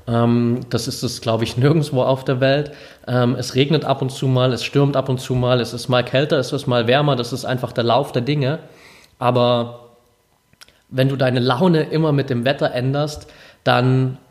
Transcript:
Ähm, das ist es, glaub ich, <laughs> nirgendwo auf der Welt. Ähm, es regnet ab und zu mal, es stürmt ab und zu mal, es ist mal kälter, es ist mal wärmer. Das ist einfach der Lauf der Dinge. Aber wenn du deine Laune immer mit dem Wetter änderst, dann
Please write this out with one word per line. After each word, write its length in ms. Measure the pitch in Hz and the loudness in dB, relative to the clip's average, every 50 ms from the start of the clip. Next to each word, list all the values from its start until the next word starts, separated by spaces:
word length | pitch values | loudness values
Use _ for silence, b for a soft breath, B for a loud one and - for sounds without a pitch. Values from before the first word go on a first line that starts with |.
| - | -6
Ähm, 540 | 123 117 120 120 117 120 120 120 117 120 127 127 - | -2 0 2 2 2 2 2 2 0 -2 -2 -4 -4
das 180 | - 113 - | -6 -4 -4
ist 160 | 131 120 - 131 | -6 -6 -6 -6
es, 160 | 120 - - | -6 -6 -6
glaub 220 | - 117 113 113 | -4 -2 -2 -2
ich, 160 | 117 110 - | -2 -2 0
<laughs> 0 | |
nirgendwo 460 | 123 131 147 160 160 147 - 135 127 120 | 2 2 4 4 2 0 0 0 0 2
auf 200 | 123 135 131 - | 2 0 0 -2
der 160 | 151 135 127 | -2 -2 0
Welt. 320 | 135 135 135 147 147 147 B B B B B B - | 2 2 2 0 -2 -6 B B B B B B -6
Ähm, 300 | - 123 123 123 120 127 | -2 0 2 2 2 0
es 180 | - 104 - - | -2 -4 -2 0
regnet 280 | 127 147 143 165 139 - | 0 2 2 2 0 0
ab 180 | - 135 - | -2 -2 -2
und 100 | 139 127 | -4 -6
zu 160 | 131 - 143 | -4 -2 -2
mal, 260 | 131 131 127 127 131 120 | 0 2 2 2 2 0
es 100 | 117 - | -2 -4
stürmt 320 | - - 139 143 139 139 | -2 2 2 2 2 2
ab 140 | 131 131 - | 0 0 -2
und 100 | 127 123 | -2 -4
zu 140 | - - 127 | -4 -4 -2
mal, 260 | 127 123 123 127 123 | 0 2 2 2 0
es 140 | 113 117 123 | 0 -2 -6
ist 160 | 117 - - | -8 -2 0
mal 140 | 123 123 120 | 0 0 0
kälter, 340 | - - 131 151 147 170 | 0 0 0 2 2 0
es 160 | 139 127 - 147 | 0 0 -2 -4
ist 140 | 131 - | -4 -2
mal 200 | 127 123 120 110 | 0 0 2 2
wärmer. 280 | 117 127 147 147 147 135 | 4 2 4 4 2 2
Das 180 | 120 117 117 131 | 0 -2 -4 -6
ist 100 | 120 - | -6 -4
einfach 300 | 117 131 127 127 113 - | -4 -4 -4 -4 -4 -2
der 100 | 131 113 | -2 2
Lauf 280 | 117 117 131 143 - | 2 2 2 2 0
der 100 | - 127 | -2 -2
Dinge. 380 | 120 135 151 151 131 135 156 165 B B B B B B B B B B B | -2 -2 -2 0 0 -2 -2 -4 B B B B B B B B B B B
Aber 720 | - 127 120 123 123 120 120 123 120 117 117 - - - - _ _ _ _ _ _ _ _ _ _ _ _ _ _ - b b b b _ | -4 -2 0 2 2 2 2 2 0 -2 -4 -10 -16 -20 -20 _ _ _ _ _ _ _ _ _ _ _ _ _ _ -20 b b b b _
wenn 200 | 127 131 131 135 | -2 0 0 0
du 80 | 139 | 0
deine 220 | 127 135 127 123 127 | 0 0 0 0 0
Laune 440 | 120 127 127 120 190 185 165 156 147 | 0 0 2 2 2 4 4 2 0
immer 300 | - - 156 160 156 143 | 0 0 0 2 2 2
mit 160 | 139 131 135 | 0 0 0
dem 160 | 127 120 117 | -2 -2 0
Wetter 260 | 131 139 - 156 - | 0 0 0 -2 -2
änderst, 560 | - 123 123 131 139 143 151 147 - - - B B B B B B B - | -2 -2 -2 -2 -2 -2 -2 -4 -6 -10 -16 B B B B B B B 0
dann 540 | 127 123 123 127 127 131 131 131 127 131 - - _ | 0 2 4 4 4 4 2 2 0 -4 -8 -16 _